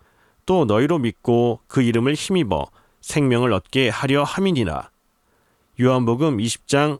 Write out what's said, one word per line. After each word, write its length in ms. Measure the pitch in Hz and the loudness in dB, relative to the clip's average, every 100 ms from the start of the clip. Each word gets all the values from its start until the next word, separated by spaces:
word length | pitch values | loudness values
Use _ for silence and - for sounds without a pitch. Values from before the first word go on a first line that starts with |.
| _ _ _ _ - | _ _ _ _ -2
또 180 | 185 | 0
너희로 340 | 123 104 147 170 | 2 2 2 0
믿고 640 | 117 - - 120 120 113 _ | -2 -4 0 2 0 -2 _
그 120 | 143 | 0
이름을 340 | 120 117 127 | 2 2 0
힘입어 560 | 151 - 190 117 78 69 _ _ _ | -2 -2 -2 0 -2 -6 _ _ _
생명을 520 | - 156 139 120 123 | -8 -2 0 2 2
얻게 360 | 95 - 131 123 | -2 -2 -2 -2
하려 360 | 104 139 139 | -2 -2 0
함이니라. 640 | 143 - 196 151 95 69 - _ _ _ _ _ _ _ _ - | -2 -2 -2 0 -2 -4 -10 _ _ _ _ _ _ _ _ 0
요한복음 600 | 127 127 117 120 160 113 | 2 2 0 0 0 0
이십 260 | 113 - - | -2 -6 -2
장 320 | 139 151 | 0 0